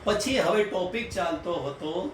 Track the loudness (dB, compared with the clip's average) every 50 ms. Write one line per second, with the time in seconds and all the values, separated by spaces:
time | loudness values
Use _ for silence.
0 | 4 2 2 2 2 2 2 2 4 4 4 4 4 2 2 -2 -2 0 -2 -4
1 | -4 -4 -2 -2 0 0 -2 -2 -2 -2 -4 -2 -2 -4 -6 -6 -6 -4 -4 -4
2 | -4 -4